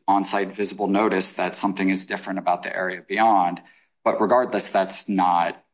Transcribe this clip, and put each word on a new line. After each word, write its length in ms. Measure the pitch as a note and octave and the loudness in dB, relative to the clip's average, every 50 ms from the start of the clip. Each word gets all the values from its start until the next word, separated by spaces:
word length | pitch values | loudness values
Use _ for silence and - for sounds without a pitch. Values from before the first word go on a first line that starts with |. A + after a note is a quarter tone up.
| _ - | _ 0
on-site 420 | G2 G2 G2 - - G2+ G2 F#2+ | 0 2 2 0 -2 -2 -2 -4
visible 380 | F#2+ G#2+ G#2 G2 F#2+ F#2+ G#2 F#2+ | -4 -6 -6 -6 -4 -4 -2 0
notice 460 | G2 G2+ A2 G#2+ G2 F#2+ F#2 - - | 2 2 2 2 2 0 0 -2 -2
that 220 | - F2+ F2+ - | -4 -4 -4 -2
something 340 | - - G2+ F#2 - G2 F#2+ | -2 -2 -2 -2 0 0 0
is 160 | G2 F#2+ - | 0 -2 -4
different 340 | - G#2 F#2+ - G2+ F#2+ F#2+ | -6 -8 -10 -8 -8 -8 -4
about 240 | - F2+ F2 F2 - | -2 -2 -2 -2 -2
the 120 | - - | -6 -6
area 260 | - F#2 F#2 F2+ F2+ - _ | -4 -4 -4 -6 -8 -8 _
beyond. 540 | G2 G#2+ A2 A2+ G#2+ F#2+ F2+ F2 F2+ F2+ - - _ _ _ _ _ _ _ | -2 2 4 4 6 4 4 2 0 -4 -10 -18 _ _ _ _ _ _ _
But 180 | A2+ G#2 - | -2 2 2
regardless, 480 | G#2+ G2 A#2+ B2 B2+ - - G2+ - - | 2 4 4 4 4 2 0 -2 -2 0
that's 380 | - G2 F#2+ F#2 - - - - | 0 0 0 0 -2 -6 -4 -2
not 540 | G2+ F#2 F2+ F2+ F2 F2 E2+ E2 - - _ _ | 0 2 2 4 4 2 2 0 -4 -8 _ _